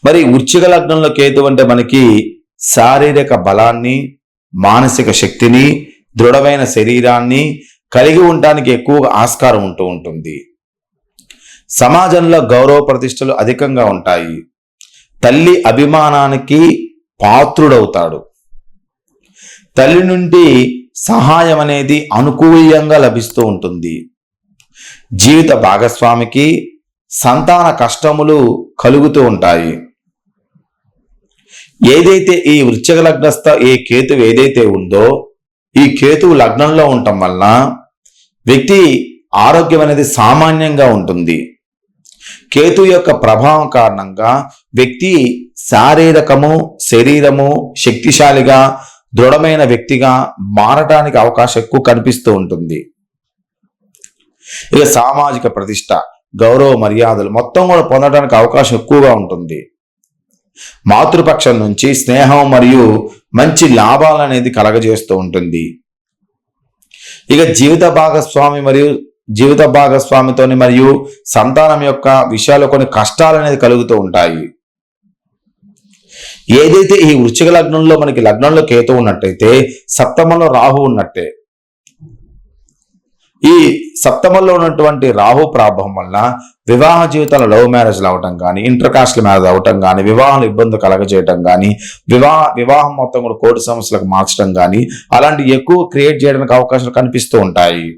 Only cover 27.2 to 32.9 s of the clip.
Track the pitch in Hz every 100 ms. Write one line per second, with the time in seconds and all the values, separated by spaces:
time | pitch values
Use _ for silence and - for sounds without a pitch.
27.2 | 127 127 147 175 170 - 117 - 156 151
28.2 | 151 151 120 - - - 123 139 147 151
29.2 | 123 98 90 85 82 80 - _ _ _
30.2 | _ _ _ _ _ _ _ _ _ _
31.2 | _ _ _ - - _ 117 147 175 190
32.2 | 185 175 143 151 123 113 -